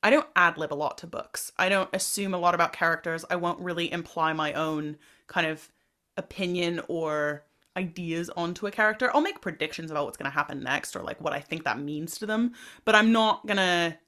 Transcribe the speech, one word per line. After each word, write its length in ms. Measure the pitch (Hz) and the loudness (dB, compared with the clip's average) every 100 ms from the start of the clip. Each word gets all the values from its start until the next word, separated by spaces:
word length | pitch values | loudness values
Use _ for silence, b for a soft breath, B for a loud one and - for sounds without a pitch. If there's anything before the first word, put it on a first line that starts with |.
I 80 | 202 | 6
don't 180 | 285 - - | 4 4 4
ad 220 | 175 160 | 4 2
lib 160 | 156 | -4
a 20 | 143 | -2
lot 220 | 147 - | -4 -6
to 80 | 170 | -10
books. 440 | - - - - - | -10 -10 -10 -12 -2
I 120 | 185 | 2
don't 200 | 196 190 | 2 0
assume 400 | 190 - - 196 | -2 -4 -2 -2
a 40 | 185 | 2
lot 160 | 175 175 | 2 4
about 180 | 170 | 2
characters. 500 | - 165 165 170 165 165 | 2 0 0 -2 -6 -2
I 80 | 180 | -2
won't 220 | 170 170 | 0 -2
really 300 | 180 170 170 | -4 -2 -2
imply 420 | 175 165 - 160 | -4 -6 -2 0
my 200 | 156 151 | 0 -2
own 440 | 147 156 156 151 151 b b b | -2 -2 -2 -6 -10 b b b
kind 200 | - 160 | -2 -2
of 220 | 156 - _ _ _ _ - | -2 -12 _ _ _ _ -10
opinion 640 | - - 185 175 175 170 - | -10 -6 -2 0 0 -2 -4
or 560 | 170 160 151 147 147 _ _ _ - | -4 -2 0 -2 -4 _ _ _ -6
ideas 520 | 185 165 170 165 170 - | -6 -6 -4 -4 -4 -4
onto 320 | 170 175 208 | -4 -4 -6
a 40 | |
character. 380 | 208 214 214 254 | 2 2 4 2
I'll 80 | 294 | 2
make 200 | 339 392 | 2 -2
predictions 500 | - 160 156 - 165 | -8 -4 -6 -4 -6
about 140 | 151 147 | -4 -4
what's 120 | - | -4
gonna 120 | 139 | -4
happen 320 | 143 147 143 | -2 -2 -4
next 340 | 127 139 - - | -2 -4 -4 -8
or, 60 | |
like, 180 | 82 156 | -8 -6
what 120 | 160 | -4
I 60 | 147 | -4
think 240 | 143 160 | -6 -6
that 160 | 160 113 | -4 -4
means 380 | 143 151 165 - | -4 -6 -8 -8
to 60 | 214 | -4
them, 280 | 220 240 240 B B - | 0 0 -2 B B 4
but 100 | 220 | 6
I'm 160 | 220 | 8
not 340 | 226 220 - 214 | 6 6 2 0
gonna 500 | 196 185 175 170 160 | 2 4 4 2 -2